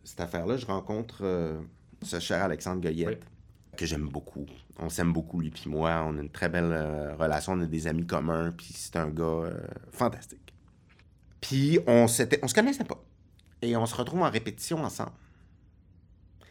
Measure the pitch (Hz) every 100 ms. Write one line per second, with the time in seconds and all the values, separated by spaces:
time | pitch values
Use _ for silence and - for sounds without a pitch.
0 | - - 85 87 87 131 113 98 - 107
1 | 117 - 98 90 82 80 80 - - -
2 | - 87 - 90 95 78 95 92 85 80
3 | 85 113 - - - - - - 82 76
4 | 76 69 - 71 71 - - - 82 82
5 | 87 82 82 87 80 - 80 76 82 82
6 | 78 76 73 - 85 87 85 80 76 76
7 | 73 76 80 76 85 90 82 80 80 80
8 | 85 85 78 82 85 85 - - - 82
9 | 78 78 82 80 82 85 - - - -
10 | 120 - - - - - - - - -
11 | - - - - - 135 143 165 143 120
12 | 113 117 117 - 131 - 247 277 - -
13 | - - - - - - 120 113 113 -
14 | 120 175 156 110 110 - - 160 135 -
15 | - - - - - - - - - -
16 | - - - - -